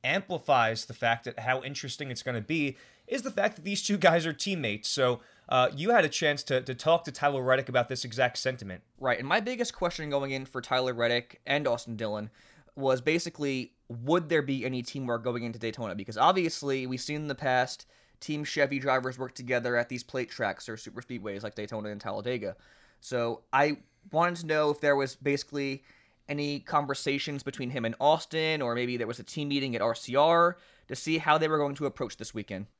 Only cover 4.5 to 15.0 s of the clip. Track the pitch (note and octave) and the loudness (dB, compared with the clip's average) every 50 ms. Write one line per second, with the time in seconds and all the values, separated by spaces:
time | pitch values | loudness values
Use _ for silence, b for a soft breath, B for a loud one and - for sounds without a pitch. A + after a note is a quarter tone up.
4.5 | F#3+ E3+ C3+ A2 G#2 G#2 - - - C#3 C3 B2 B2 A#2 b b b b b - | -2 -2 -2 -2 -4 -4 -4 -4 0 2 2 2 2 0 b b b b b 2
5.5 | - B2+ B2+ C3+ D3 C#3 D#3+ G#3+ A#3+ A3 E3 D3 - - E3 D3+ C#3+ C#3 - - | 4 4 4 4 2 -2 2 4 6 6 4 4 0 0 0 0 0 0 -2 0
6.5 | C#3 C3 B2+ - C3 A#2+ - D#3 E3 E3+ E3 D3+ - - C#3+ C#3+ C#3+ C3 B2+ C3 | 0 0 0 -2 -8 -2 4 4 4 4 2 -4 -6 0 0 2 2 2 4 4
7.5 | C3 C3 B2+ - B2 B2 A#2+ - C3 B2 - B2 A2 A#2+ B2+ B2 - - - C3 | 4 4 2 2 0 0 2 2 -4 -6 -6 -8 0 2 2 2 2 -2 -4 -4
8.5 | B2+ B2 G2+ G2 F#2 F#2 _ _ _ _ C3 B2+ A#2+ - C3 C#3 F3 A3 G3+ A#3+ | -4 -4 -10 -12 -12 -14 _ _ _ _ 0 0 0 0 0 0 0 0 0 -2
9.5 | B3+ A#3 A#3+ A#3+ - - F#3 E3+ - - D#3 D3 C#3+ C#3 C#3 C#3 C3+ C3+ C3+ C3+ | -4 -4 -4 -6 -2 -2 -2 -2 -2 -4 -6 -2 -2 -2 0 -2 -4 -6 -8 -8
10.5 | - B2+ A#2+ - C3 B2+ B2+ B2+ B2 A#2 A#2 A#2 A#2+ A#2+ B2 _ - _ _ - | -10 -10 -4 0 0 0 0 0 0 0 2 2 2 0 -2 _ -20 _ _ -2
11.5 | C#3 C#3+ D3 C3 A#2 A#2+ - A#2+ A#2 G#2 A2+ G#2+ G#2 G#2+ G#2+ G#2+ b b b b | 0 0 2 0 0 0 -4 -8 -6 -4 -4 -4 -4 -4 -6 -8 b b b b
12.5 | b b b b _ - C3+ C3+ C3 B2+ A#2+ D3+ D#3+ E3+ - E3+ - - D3 C#3 | b b b b _ 0 2 2 2 4 2 0 0 0 0 -4 -6 -4 -2 -2
13.5 | C3+ C3 B2 - _ _ _ _ A#2 A#2 A#2 C#3+ E3 F3+ E3 D3 E3 D#3 C#3 C3+ | -2 -2 -4 -8 _ _ _ _ -12 -8 0 2 2 2 4 2 2 2 2 0
14.5 | C#3 C3+ A2 C3 C3 B2+ B2 - - C#3+ | -2 -2 -2 -2 -4 -4 -6 -6 -8 -6